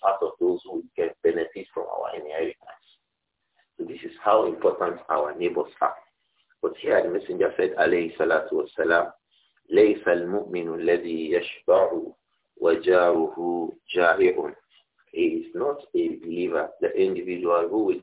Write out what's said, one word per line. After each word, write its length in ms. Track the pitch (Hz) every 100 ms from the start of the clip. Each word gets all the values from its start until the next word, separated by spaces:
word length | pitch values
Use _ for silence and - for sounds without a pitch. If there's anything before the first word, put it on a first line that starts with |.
part 200 | 98 98
of 120 | 80 -
those 200 | 90 85
who 200 | 95 87 82 -
can 140 | 82 -
benefit 420 | 85 85 82 98 95
from 120 | 85 87
our 280 | 90 82 82
inheritance. 720 | 76 78 82 - - - _ _ _ _ _ _ _ _ _ -
So 60 | -
this 140 | -
is 80 | - -
how 220 | 107 107 90
important 520 | 80 92 - 87 85 -
our 260 | 76 73 73
neighbors 340 | 87 80 - -
are. 140 | 71 - _ _ _ _ _ -
But 140 | 90 -
here 240 | - 98
the 60 | 87
messenger 440 | 90 - 90 95 -
said, 180 | 92 -
alayhi 380 | 82 87 82 -
salatu 360 | 80 80 -
wassalam, 580 | 80 - - 80 85 85 - _ _ _ _ -
"ليس 320 | 87 107 - -
المؤمن 680 | 87 87 101 - 90 85 82
الذي 500 | 85 87 87 82 80
يشبع 840 | 87 - - - 92 90 85 82 - _ _ _ -
وجاره 1080 | 82 80 87 90 87 82 80 85 87 87 82 - - 90
جائع." 600 | 87 - 90 - 73 - _ _ _ _ _
He 100 | -
is 340 | 85 82 - 110
not 220 | 139 143 - -
a 200 | 85 -
believer, 520 | 82 85 87 80 76 -
the 100 | 87 95
individual 680 | 95 90 92 90 87 104 104
who 140 | 107 101
will 160 | 87